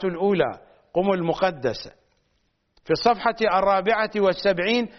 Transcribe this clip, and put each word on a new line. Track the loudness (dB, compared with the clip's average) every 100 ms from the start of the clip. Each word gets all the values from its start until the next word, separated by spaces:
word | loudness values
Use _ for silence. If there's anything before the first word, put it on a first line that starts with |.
الأولى، | -2 -2 0 2 0 -2 -16 _ _
قم | 0 2
المقدسة، | 2 0 0 -2 0 -4 -4 -10 -20 _ _ _ _ _ _ _ _
في | -4
الصفحة | 0 2 2 0 -2
الرابعة | 0 2 2 2 2 0 -2 0
والسبعين | 0 0 0 0 0 -2 -2